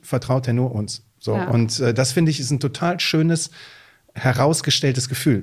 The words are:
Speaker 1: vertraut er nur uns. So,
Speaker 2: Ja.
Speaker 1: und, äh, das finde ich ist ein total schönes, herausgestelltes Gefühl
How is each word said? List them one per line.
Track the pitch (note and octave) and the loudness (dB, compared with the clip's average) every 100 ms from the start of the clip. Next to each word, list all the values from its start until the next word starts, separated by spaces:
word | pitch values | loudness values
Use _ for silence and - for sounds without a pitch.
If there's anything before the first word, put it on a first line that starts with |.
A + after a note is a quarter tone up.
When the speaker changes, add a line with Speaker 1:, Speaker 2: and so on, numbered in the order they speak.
Speaker 1:
vertraut | - B2+ - C3 B2+ | -4 -4 0 -2 0
er | |
nur | A#2+ B2+ | 0 0
uns. | A2+ G#2 - _ _ | -2 -6 -8 _ _
So, | - | -4
Speaker 2:
Ja. | G#2+ - | -2 2
Speaker 1:
und, | A#2 A2+ - | 2 2 0
äh, | B2 | 0
das | A2+ C3 | 2 0
finde | - D#3+ | 2 2
ich | C#3+ | 0
ist | B2+ | -2
ein | C#3 | -2
total | C#3+ - F3 F3 | -2 -2 -2 -2
schönes, | - D#3+ D#3+ E3 - - - - - _ _ | 0 2 2 0 -4 -12 -20 -20 -20 _ _
herausgestelltes | - C3+ A2+ C#3 D#3+ - - C#3+ B2+ - | -4 0 2 2 2 -2 0 0 0 -2
Gefühl | B2 D#3 G#2+ | -2 0 0